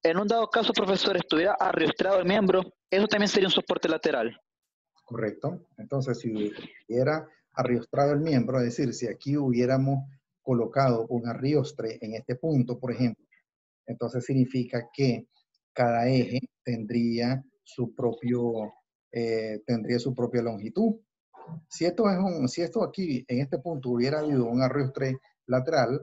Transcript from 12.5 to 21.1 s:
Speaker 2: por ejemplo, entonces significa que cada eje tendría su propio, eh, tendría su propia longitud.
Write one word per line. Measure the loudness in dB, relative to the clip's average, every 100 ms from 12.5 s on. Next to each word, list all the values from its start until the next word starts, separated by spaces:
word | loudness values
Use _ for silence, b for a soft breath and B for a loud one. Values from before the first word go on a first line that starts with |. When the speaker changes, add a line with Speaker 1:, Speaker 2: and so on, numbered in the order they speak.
| 2 0 -2
Speaker 2:
por | -6
ejemplo, | 0 0 -2 _ b _ _ _ _ -14
entonces | -8 -4 -6
significa | -2 2 2 0 -2 -6 -8
que | -2 0 0 -6 _ _ _ _
cada | 0 2 2 2
eje | 2 2 -2 -6 _
tendría | -6 -6 -2 0 0 0 0 -2 -6 _
su | _ -6 -6
propio, | -2 -2 -2 -2 0 0 -2 -6 -12 _ _ _
eh, | -6 -2 -2 -4 -8 -2
tendría | -2 0 -2
su | -2
propia | -2 -2 0
longitud. | -2 -6 -6 0 0 0 _